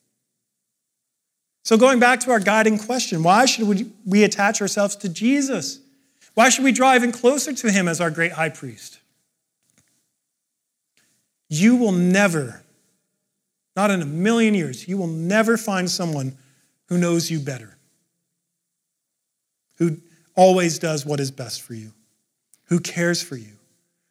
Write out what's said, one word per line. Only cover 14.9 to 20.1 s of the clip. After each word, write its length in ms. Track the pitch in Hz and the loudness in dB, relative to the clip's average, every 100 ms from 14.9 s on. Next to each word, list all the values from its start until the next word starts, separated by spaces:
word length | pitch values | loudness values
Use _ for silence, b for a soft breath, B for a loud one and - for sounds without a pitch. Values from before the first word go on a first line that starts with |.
| 196 | -6
will 80 | 165 | -6
never 500 | 160 170 214 220 226 | -6 -2 0 2 0
find 320 | 226 185 180 | 0 -4 -4
someone 480 | 185 170 147 131 - _ _ _ _ - | -4 -4 -4 -6 -10 _ _ _ _ -4
who 100 | 175 | -2
knows 320 | 175 170 165 | 0 0 -2
you 80 | 160 | -6
better, 360 | 139 123 107 _ _ _ _ _ _ _ _ _ _ _ _ _ _ _ _ _ _ _ _ - | -6 -10 -14 _ _ _ _ _ _ _ _ _ _ _ _ _ _ _ _ _ _ _ _ -4
who 180 | 170 156 _ | -4 -4 _